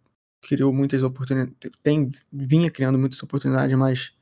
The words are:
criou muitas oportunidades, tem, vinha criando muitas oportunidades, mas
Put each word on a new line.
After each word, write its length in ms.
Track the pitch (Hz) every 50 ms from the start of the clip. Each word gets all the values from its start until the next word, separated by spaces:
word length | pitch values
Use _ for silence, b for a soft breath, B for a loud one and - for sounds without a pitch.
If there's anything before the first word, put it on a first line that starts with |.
| _ _ _ _ _ _ _ _
criou 320 | - - 147 135 139 135
muitas 300 | 131 135 139 139 - 135
oportunidades, 520 | 131 127 131 131 131 127 135 131 127 123 - _ - - - -
tem, 280 | - 147 151 156 143 127 139 - _ -
vinha 380 | - 139 139 127 151 160 170 160
criando 280 | 165 - 135 131 135 131
muitas 240 | 135 131 131 -
oportunidades, 540 | - - - 139 - 135 131 131 135 135 131
mas 380 | 131 135 135 131 127 - - _ _